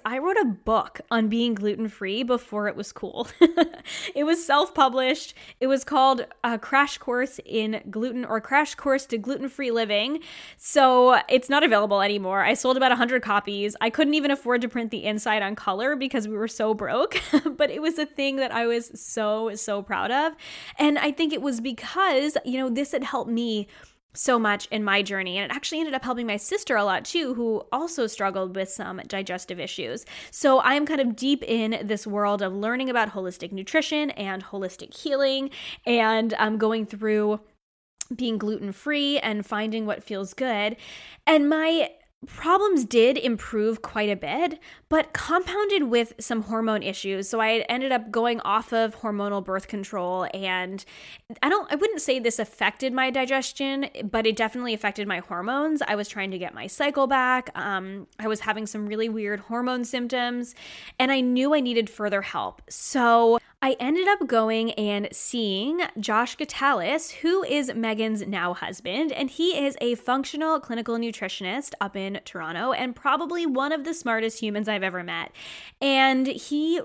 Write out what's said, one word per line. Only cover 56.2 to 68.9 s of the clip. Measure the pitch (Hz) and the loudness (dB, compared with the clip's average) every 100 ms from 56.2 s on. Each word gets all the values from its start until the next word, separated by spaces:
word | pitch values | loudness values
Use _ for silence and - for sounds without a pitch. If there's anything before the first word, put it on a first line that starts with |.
| 190 | -6
to | 190 | -6
get | 175 | -8
my | - 131 | -10 -12
cycle | - 294 285 269 | -2 0 2 2
back. | 269 254 254 254 | 2 2 0 -2
Um, | - - 196 190 196 - - | -8 -6 -6 -6 -12 -14 -8
I | 214 | -4
was | 185 | -2
having | 214 214 214 | -2 -4 -4
some | 214 208 | -6 -4
really | 214 226 | -2 -2
weird | 220 208 208 | -2 -4 -4
hormone | 202 233 247 254 | -4 -4 -2 -2
symptoms, | 240 254 240 254 240 240 240 - - - - - | -2 -4 -2 -2 -2 -2 -8 -12 -18 -18 -18 0
and | 262 | 2
I | 269 | 4
knew | 247 247 269 | 4 4 4
I | 302 | 4
needed | 247 233 220 | 4 0 0
further | - 208 202 | -2 -2 0
help. | 196 160 95 - - | -2 -4 -6 -8 -14
So | - - 269 240 233 233 233 - _ | -10 -4 2 6 8 8 6 2 _
I | 269 269 | -2 0
ended | 247 330 370 | 0 2 4
up | 403 269 | 2 2
going | 233 220 226 226 | 2 4 2 0
and | - 208 208 208 | 0 -2 0 -4
seeing | - - 240 214 190 240 339 349 - | -6 -6 -2 0 0 0 -2 -2 -4
Josh | 208 220 247 - | 0 0 0 -4
Gatalis, | 302 - 277 247 175 302 - | -8 0 2 2 0 -2 -4
who | - 320 381 | -4 0 0
is | 370 294 254 | 2 0 0
Megan's | 233 226 220 220 220 196 | -2 -2 0 0 -2 -2
now | 202 175 | -2 -2
husband, | 180 - 190 - | -2 -6 -8 -6